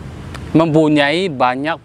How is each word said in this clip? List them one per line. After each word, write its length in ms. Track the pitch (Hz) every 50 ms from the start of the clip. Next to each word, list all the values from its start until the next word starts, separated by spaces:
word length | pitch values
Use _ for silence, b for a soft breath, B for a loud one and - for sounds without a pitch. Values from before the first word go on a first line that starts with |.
| - - - - - - - - - -
mempunyai 800 | - 156 165 165 147 160 156 151 151 147 143 143 151 175 190 190
banyak 480 | 143 123 131 123 127 131 143 156 165 147 -